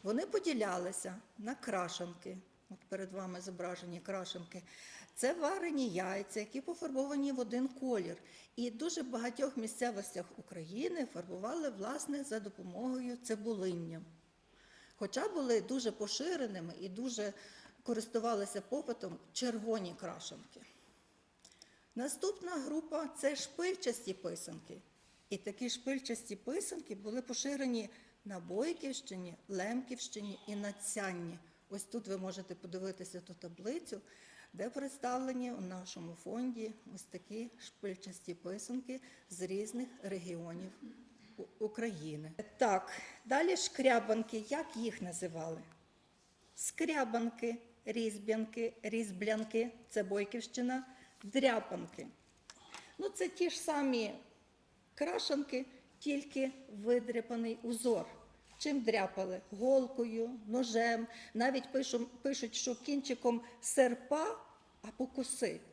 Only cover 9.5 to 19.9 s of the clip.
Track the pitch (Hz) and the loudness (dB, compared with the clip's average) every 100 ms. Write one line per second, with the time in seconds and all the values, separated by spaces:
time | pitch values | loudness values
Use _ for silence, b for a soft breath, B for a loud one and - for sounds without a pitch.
9.5 | 262 220 - 240 202 202 175 175 - - | 0 -4 0 0 0 -4 -6 -6 -12 -12
10.5 | 180 160 202 349 349 247 165 175 180 214 | -10 -6 -2 0 0 -2 -4 -6 -6 -2
11.5 | 330 294 196 202 294 - 285 277 220 202 | 0 -2 -2 -4 -2 -2 -2 -2 -4 -4
12.5 | 196 185 180 254 254 247 240 240 214 214 | -8 -8 -4 -2 0 -2 -4 -2 -2 0
13.5 | 214 185 170 165 165 - - _ _ _ | 0 0 0 -4 -8 -12 -20 _ _ _
14.5 | B B B B - 196 254 415 359 262 | B B B B -6 -2 0 0 2 4
15.5 | 226 190 262 233 208 208 - 311 349 240 | 4 4 0 0 0 -2 0 0 0 0
16.5 | 190 165 - 185 185 254 233 208 202 B | -2 -6 -6 -8 -4 -4 -2 -2 -4 B
17.5 | B B B - 226 220 233 233 208 196 | B B B 0 0 2 2 2 2 0
18.5 | 202 - 285 294 233 185 170 - - 247 | -2 -2 -2 -2 -4 -4 -8 -8 -2 0
19.5 | 226 220 220 180 | 0 0 0 0